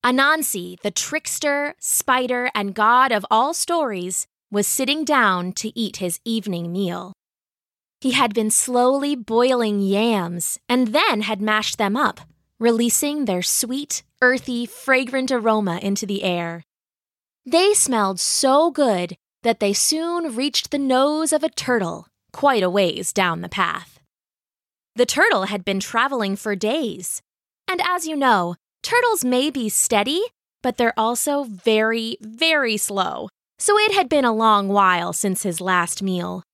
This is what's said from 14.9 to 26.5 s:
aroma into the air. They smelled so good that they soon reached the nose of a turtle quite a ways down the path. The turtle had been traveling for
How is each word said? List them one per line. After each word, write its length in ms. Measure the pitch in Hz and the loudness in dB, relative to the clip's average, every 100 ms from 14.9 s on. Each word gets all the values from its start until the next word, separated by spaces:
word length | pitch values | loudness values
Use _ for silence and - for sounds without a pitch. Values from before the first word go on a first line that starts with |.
| 262 247 262 262 | 0 2 -4 0
aroma 500 | 254 226 214 196 170 | 0 2 2 0 -2
into 240 | 196 202 202 | -2 -4 -4
the 180 | 196 | -4
air. 400 | 190 175 170 170 - _ _ _ _ _ _ _ - | -2 -2 -6 -10 -18 _ _ _ _ _ _ _ 0
They 280 | 330 381 | 4 4
smelled 460 | 403 - 233 196 185 | 2 2 0 0 -2
so 520 | - - 262 277 330 | -4 0 4 4 4
good 460 | 294 262 185 175 175 _ _ | 2 2 2 -4 -10 _ _
that 160 | 226 226 | -2 0
they 140 | 202 | 0
soon 640 | 202 - 311 330 349 330 226 | 0 0 0 -2 -2 -4 -4
reached 360 | 285 - - | -2 -4 -4
the 60 | 285 | -2
nose 560 | 269 254 277 302 320 | 2 2 2 0 0
of 100 | 302 | 0
a 60 | 311 | -2
turtle 580 | - - 240 175 170 - _ _ | -4 -2 0 -2 -8 -16 _ _
quite 320 | - 277 240 | 0 2 4
a 60 | 185 | 2
ways 420 | 196 180 - 185 | 2 2 0 -4
down 300 | 208 180 165 | 0 0 -2
the 80 | 170 | -6
path. 500 | - 175 - - _ _ _ _ _ _ _ _ _ _ - | -2 -2 -2 -12 _ _ _ _ _ _ _ _ _ _ -2
The 100 | 247 | 0
turtle 400 | 277 415 254 190 | 4 4 2 0
had 200 | 202 190 | -4 -2
been 140 | 190 | -4
traveling 560 | - 233 269 269 196 190 | -2 0 0 0 -2 -4
for 180 | 220 | -4